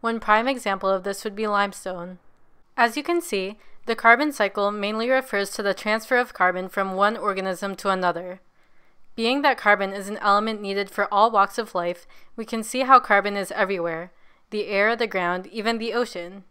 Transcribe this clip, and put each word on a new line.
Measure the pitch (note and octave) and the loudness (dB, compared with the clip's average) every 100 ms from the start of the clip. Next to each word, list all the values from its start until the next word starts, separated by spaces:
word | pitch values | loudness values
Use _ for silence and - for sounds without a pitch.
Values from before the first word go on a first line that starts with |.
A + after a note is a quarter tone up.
One | A3+ A3+ | -2 -4
prime | - G#3+ A#3+ | 4 4 4
example | C4 A3 F#3+ F#3+ | -2 -2 -2 0
of | F#3+ | 0
this | F#3+ G3 | -2 -6
would | A3 G3+ | -6 -4
be | G#3+ | -2
limestone. | G3+ G3+ F#3+ F#3+ F#3 F3 F3+ - _ - - _ - | 0 0 -4 -10 -8 -10 -14 -20 _ -20 -20 _ 2
As | A#3 | 2
you | A3+ | 2
can | D4 F4 | 0 -2
see, | E4+ G3 F#3+ G#3+ - - - | 0 -4 -4 -10 -16 -12 -6
the | A3+ | 2
carbon | A#3 A#3 D4+ | 4 4 2
cycle | C#4 G3+ G3+ G3+ | 0 -2 0 -2
mainly | G#3 G3+ A3 A#3 | -2 -4 -2 0
refers | C4 C4 G3+ G3 | 0 0 -4 -4
to | - | -2
the | G3+ | -2
transfer | F#3+ G#3+ A3 - B3 | -2 -2 -2 0 0
of | B3 | 0
carbon | - F3+ F3+ F#3 | 0 0 2 -6
from | - G3 | -4 -4
one | F#3+ G3+ A#3 | 2 2 2
organism | G3+ F#3+ F#3+ F3+ G3 F#3+ | -4 -2 -4 -4 -6 -4
to | G3+ | -2
another. | F#3 F3+ E3+ F3+ F3+ _ _ _ - - _ - | 0 0 -2 -8 -14 _ _ _ -20 -20 _ -16
Being | - A3+ C4+ | -4 0 2
that | C#4+ B3 | 2 2
carbon | G#3 G3+ G3 | 4 4 2
is | G3 G3 | -6 -8
an | G#3+ | -2
element | G#3 G3+ A3 G#3+ | 4 4 4 -4
needed | G3+ G3 G3 | -4 -4 -4
for | - G#3 | -2 0
all | G3+ A3 | 4 4
walks | A3 G3 - | 6 2 0
of | A3 | -4
life, | F#3 F3 F3 - - - - | -4 -4 -6 -12 -20 -18 -12
we | |
can | A3 A3+ | -6 -6
see | A3 B3+ | -4 -2
how | C4 C4 | 6 6
carbon | A#3+ G3+ G3 | 8 4 4
is | G3+ F#3 | -4 -6
everywhere, | - F#3+ F#3+ E3+ D#3+ F3 - - _ _ | -2 0 0 -2 -4 -10 -18 -20 _ _
the | G#3+ F3+ | -6 -2
air, | G3+ G#3+ | 2 2
the | A#3 A3+ | 2 -2
ground, | F#3+ F3 F3+ F#3 | 0 -2 -2 -6
even | A3+ G#3+ A#3 | -6 -4 -2
the | A3+ | -2
ocean. | A3+ A#3+ F#3 E3+ G3 - | -2 -4 -6 -12 -16 -20